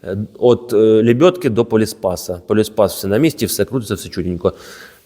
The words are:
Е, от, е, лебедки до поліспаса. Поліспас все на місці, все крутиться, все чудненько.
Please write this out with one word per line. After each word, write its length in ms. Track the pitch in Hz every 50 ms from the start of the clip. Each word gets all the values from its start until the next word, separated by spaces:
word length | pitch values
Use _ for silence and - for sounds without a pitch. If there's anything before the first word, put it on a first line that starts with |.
| -
Е, 120 | - 98 98 107 - - -
от, 340 | - 123 120 120 120 120 113
е, 40 |
лебедки 760 | 104 110 110 110 110 110 117 117 123 156 185 180 180 165 135
до 140 | 107 117 117
поліспаса. 760 | - 110 110 110 104 - - - 95 90 - - - 90 90 -
Поліспас 480 | - 107 107 107 - - - 104 92 -
все 140 | - - 98
на 100 | 101 113
місці, 280 | 151 160 - - 117
все 180 | - - - 101
крутиться, 300 | - 120 131 113 - 107
все 140 | - - 90
чудненько. 440 | - 95 85 90 90 85 - 92 - - - - - - - - - _ _